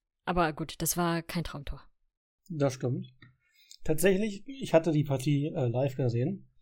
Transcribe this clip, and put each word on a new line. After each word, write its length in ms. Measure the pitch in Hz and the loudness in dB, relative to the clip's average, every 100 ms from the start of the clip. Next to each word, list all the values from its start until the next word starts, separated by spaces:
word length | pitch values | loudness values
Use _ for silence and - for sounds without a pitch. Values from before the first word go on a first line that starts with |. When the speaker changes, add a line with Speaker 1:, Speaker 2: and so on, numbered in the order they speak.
| _ _ - | _ _ -2
Speaker 1:
Aber 280 | 180 156 | 2 2
gut, 220 | 151 156 - | 0 -8 -4
das 180 | 160 180 | -2 0
war 280 | 170 170 | 0 0
kein 200 | - 175 | -2 -4
Traumtor. 380 | - 143 - 139 - _ _ _ _ _ - | -6 -8 -10 -10 -14 _ _ _ _ _ -10
Speaker 2:
Das 260 | 156 139 127 | 0 0 0
stimmt. 360 | 127 160 - _ - _ _ _ - - | -2 -4 -6 _ -20 _ _ _ -20 -4
Tatsächlich, 600 | - 156 190 190 214 196 - | 0 2 4 2 0 -6 -12
ich 300 | 269 - 160 | -10 2 4
hatte 160 | 165 | 4
die 120 | 151 | 2
Partie, 440 | 143 135 147 143 156 | 2 0 0 0 0
äh, 200 | 151 123 | -2 -2
live 280 | 123 143 - | 0 -2 0
gesehen. 560 | 123 120 143 196 - _ | 0 0 0 -4 -10 _